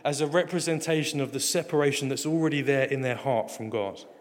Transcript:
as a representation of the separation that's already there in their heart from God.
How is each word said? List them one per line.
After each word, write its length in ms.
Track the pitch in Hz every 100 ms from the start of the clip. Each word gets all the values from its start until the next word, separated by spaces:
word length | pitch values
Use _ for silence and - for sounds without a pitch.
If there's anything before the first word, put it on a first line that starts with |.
as 160 | 143 143
a 80 | 151
representation 960 | 175 160 180 165 160 165 156 151 143
of 100 | 131
the 80 | 135
separation 720 | - 175 160 151 143 143 135
that's 160 | 135 151
already 360 | 160 160 147
there 220 | 131 139
in 200 | 135 139
their 120 | 131 117
heart 340 | 139 113 -
from 200 | - 110
God. 320 | 110 98 90 - -